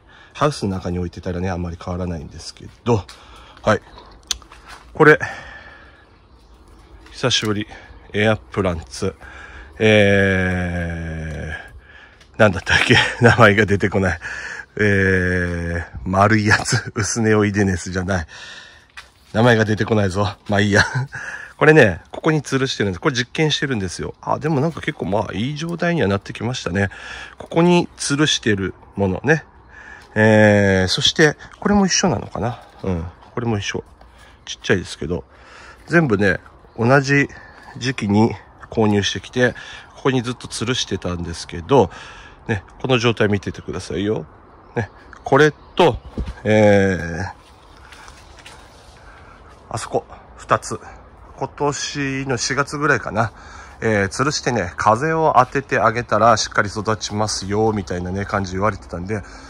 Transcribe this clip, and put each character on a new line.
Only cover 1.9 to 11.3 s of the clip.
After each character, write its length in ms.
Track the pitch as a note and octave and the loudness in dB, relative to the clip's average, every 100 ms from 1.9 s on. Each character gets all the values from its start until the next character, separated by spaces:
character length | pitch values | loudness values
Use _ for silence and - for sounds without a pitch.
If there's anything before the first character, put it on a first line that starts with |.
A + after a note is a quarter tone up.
わ 40 | F2+ | -6
ら 80 | F2+ | -6
な 120 | E2 | -8
い 60 | D2 | -10
ん 20 | |
で 100 | D#2+ | -16
す 160 | - | -16
け 140 | - - - | -16 -20 -8
ど。 220 | A2+ A2+ - - - - - - | 0 0 -2 -16 -20 -20 -20 -8
は 120 | - G#2+ | -2 -2
い。 60 | - - - - - - - - - - - | -2 -20 -20 -16 -12 -12 -12 -20 -20 -20 -6
こ 120 | - D3+ | 4 6
れ、 120 | - - - - - - - - - _ _ _ - _ - - - - - - | 6 2 -12 -16 -20 -20 -20 -20 -20 _ _ _ -20 _ -20 -20 -20 -20 -20 -20
久 200 | - B2+ | -4 0
し 140 | - A2 | 0 0
ぶ 80 | |
り、 120 | G#2 G#2+ - - - - | -2 -4 -12 -20 -20 -8
エ 160 | G2+ A2 | 0 2
ア 80 | G#2+ | 2
プ 260 | - - | -2 -2
ラ 120 | F#2 | -2
ン 80 | E2 - | -2 -8
ツ。 260 | - F#2+ - - - - - - - | -8 -8 -8 -16 -20 -20 -20 -14 0
え 1800 | A2 G#2+ G2+ G2+ G2 F#2 F#2 F2+ F2 F2 E2+ E2+ D#2+ D#2+ D#2 | 4 6 6 4 4 2 0 -2 -4 -4 -6 -8 -8 -8 -8